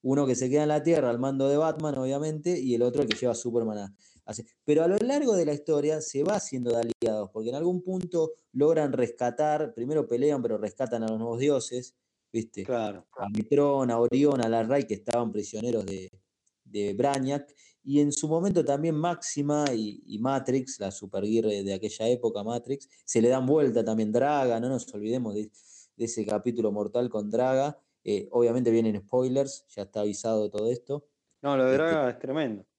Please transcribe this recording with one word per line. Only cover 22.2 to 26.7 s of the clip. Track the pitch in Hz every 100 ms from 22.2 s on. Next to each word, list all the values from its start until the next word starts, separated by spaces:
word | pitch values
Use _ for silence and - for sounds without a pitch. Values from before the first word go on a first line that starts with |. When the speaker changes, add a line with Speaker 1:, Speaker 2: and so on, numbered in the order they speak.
| 117 101
Speaker 1:
Matrix, | 107 120 120 139 - _
se | - 113
le | 117
dan | 131
vuelta | 127 156 139 117
también | 107 110 107
Draga, | 117 135 147 127 113
no | 123
nos | 127 -
olvidemos | 104 107 127 113
de, | 104 104 _ - - -
de | -
ese | 113 113
capítulo | 104 104 120 117 107